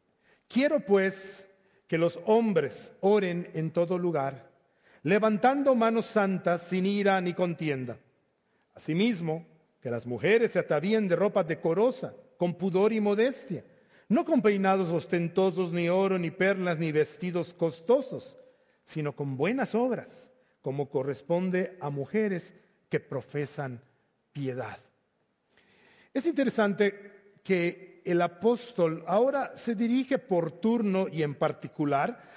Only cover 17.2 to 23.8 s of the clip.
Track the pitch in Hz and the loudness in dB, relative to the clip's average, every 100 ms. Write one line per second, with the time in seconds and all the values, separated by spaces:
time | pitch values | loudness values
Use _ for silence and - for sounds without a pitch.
17.2 | 180 170 165 - 165 156 - 247 254 139 | -4 -4 -4 -2 -4 -2 2 2 0 -10
18.2 | - - - _ _ _ - 156 147 - | -14 -20 -20 _ _ _ -12 -6 -6 -4
19.2 | 139 131 165 269 220 220 254 208 - - | -6 -2 -2 0 -2 0 0 -2 -8 -18
20.2 | - _ _ _ 139 139 135 143 135 135 | -20 _ _ _ -6 -6 -4 -4 -4 -6
21.2 | - 170 185 180 185 - 147 143 135 214 | -2 -2 0 0 -2 -6 -6 -6 -4 -2
22.2 | 214 180 - - _ _ _ 160 - 135 | 0 -4 -8 -18 _ _ _ -6 -4 -10
23.2 | - 147 139 - 135 120 | -8 -6 -6 -6 -10 -10